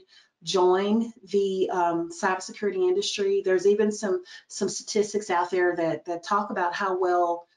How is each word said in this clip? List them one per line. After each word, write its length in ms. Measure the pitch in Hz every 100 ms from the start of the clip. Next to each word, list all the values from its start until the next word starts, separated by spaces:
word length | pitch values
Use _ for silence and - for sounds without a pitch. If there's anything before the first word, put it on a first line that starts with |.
| - _ _ _
join 680 | 165 190 180 190 202 220 233 - -
the, 380 | 202 196 190 -
um, 380 | 180 170 170 170
cybersecurity 760 | - 196 190 - - 208 190 180
industry. 560 | 185 202 - 196 196
There's 240 | 190 185 190
even 240 | 208 214
some, 320 | 214 214 185 - - -
some 220 | - 190
statistics 600 | - - 214 208 208 -
out 220 | 175 175
there 240 | 185 180 175
that, 300 | 165 160 -
that 180 | 170
talk 260 | - 208 208
about 240 | 208 175
how 260 | 170 202 185
well 480 | 185 175 175 170 -